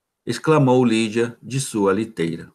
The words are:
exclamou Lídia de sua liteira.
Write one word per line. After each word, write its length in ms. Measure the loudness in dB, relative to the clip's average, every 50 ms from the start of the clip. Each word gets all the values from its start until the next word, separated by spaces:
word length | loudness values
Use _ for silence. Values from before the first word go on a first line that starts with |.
| _ _ _ _ _
exclamou 580 | -10 -10 -4 0 2 2 4 4 4 4 4 4
Lídia 540 | 4 2 0 0 -2 -2 -2 -4 -4 -6 -14
de 180 | -14 -8 -8 -8
sua 340 | -6 -4 -2 0 2 2 2
liteira. 580 | 0 -2 -6 -6 -6 -4 -4 -6 -8 -12 -18